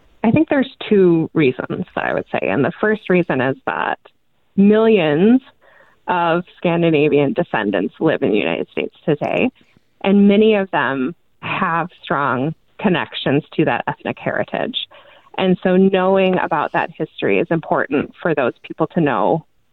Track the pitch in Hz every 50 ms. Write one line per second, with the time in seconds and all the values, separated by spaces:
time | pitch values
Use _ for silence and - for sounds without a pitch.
0 | _ _ _ _ - 226 226 302 320 - 311 277 247 - - - - - 214 196
1 | 190 175 170 160 160 - - 160 156 127 127 - - - 160 - 185 - - -
2 | - 64 65 - - _ - - - - 95 120 123 131 - - - 214 214 208
3 | - - 185 180 170 - 160 131 123 135 135 - - - 82 78 - 95 - -
4 | _ - _ _ _ _ _ _ _ _ - - 196 202 214 220 226 226 220 196
5 | 160 156 143 156 185 220 247 262 - - _ _ _ _ _ - _ _ _ _
6 | - - 180 175 170 170 160 175 185 - - - - 175 170 170 170 165 160 143
7 | 151 151 135 143 143 135 - - 175 - - 120 107 104 98 92 95 - - -
8 | - - 113 - - 95 104 101 71 82 85 - - - - - - - - -
9 | - - 147 - 151 - - - 208 254 - _ _ _ _ _ _ _ _ _
10 | - 196 196 202 202 202 196 208 214 220 214 202 196 196 - 151 135 120 135 139
11 | 127 147 175 _ _ _ _ _ - - - - 185 175 165 170 160 180 _ _
12 | - - 180 139 143 131 123 123 131 156 160 _ _ _ _ - - 214 180 143
13 | 110 - - - - 160 131 147 - - - - 156 143 120 - - - 147 -
14 | - - - - - - - - - - - - - - - - - - - -
15 | - - - _ _ _ - - 190 185 180 - - 190 185 185 190 196 196 185
16 | 185 190 196 190 190 185 185 170 - - 165 151 139 - - 165 - - - -
17 | 160 - _ - - 120 98 95 175 - 170 165 - - 175 139 - - 147 139
18 | - - - - - 180 156 147 131 120 - _ - - - - 160 - - 185
19 | 160 143 120 98 101 87 151 165 - _ _ _ _ _